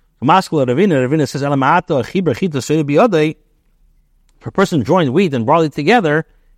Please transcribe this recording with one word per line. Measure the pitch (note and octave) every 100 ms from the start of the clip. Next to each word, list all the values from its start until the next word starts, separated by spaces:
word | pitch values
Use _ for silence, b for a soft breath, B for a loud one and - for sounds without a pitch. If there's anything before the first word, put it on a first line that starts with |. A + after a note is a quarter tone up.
| _ _
Maskula | A#2+ E3+ - D#3+ B2+
Ravina, | B2 G#3 D3 B2+
Ravina | D#3+ C#3
says, | C#3+
"Ela | C#3 C#3+
ma'ata | C3 E3+ - D3
achibra | A2 F#3 E3+ A#2+
chita | F#3+ D3
seidu | - D3+
biyadei." | D3 D3 A#3+ E3+ D#3 - _ _ _ _ _ _ _ _ _ _
If | -
a |
person | - F#3+ D#3+
joined | A2 F3+ D3+
wheat | C3+ G3
and | C3 A2
barley | D#3+ D#3+
together | D3 D3 A#3+ E3+ D3 D#3+ _ _